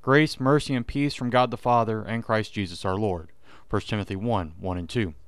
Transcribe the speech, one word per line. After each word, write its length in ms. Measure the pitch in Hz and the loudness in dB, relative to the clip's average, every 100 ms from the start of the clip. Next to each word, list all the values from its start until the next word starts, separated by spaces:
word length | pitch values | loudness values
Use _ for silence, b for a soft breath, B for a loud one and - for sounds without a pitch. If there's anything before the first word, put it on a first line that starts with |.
grace, 360 | - 143 156 - | 6 6 6 2
mercy, 360 | 131 147 139 131 | 2 2 2 -4
and 100 | 117 | -2
peace 300 | 139 143 - | -2 -2 -2
from 160 | 123 | 0
God 180 | 123 127 | 2 2
the 80 | 120 | 0
Father 460 | 123 120 113 110 | 2 2 2 -2
and 200 | 104 113 | -4 -6
Christ 300 | 110 110 104 | 0 0 0
Jesus 320 | - 95 85 98 | -4 -4 -4 -2
our 120 | 95 | 0
Lord. 340 | 107 87 80 - b b b | 0 -2 -6 -18 b b b
First 220 | 104 - | -4 -2
Timothy 260 | 107 98 95 | -4 -4 -4
one, 380 | 113 110 82 82 | -2 -2 -2 -6
one 180 | 95 90 | -4 -4
and 100 | 85 | -2
two. 280 | 123 98 76 | -2 -2 -4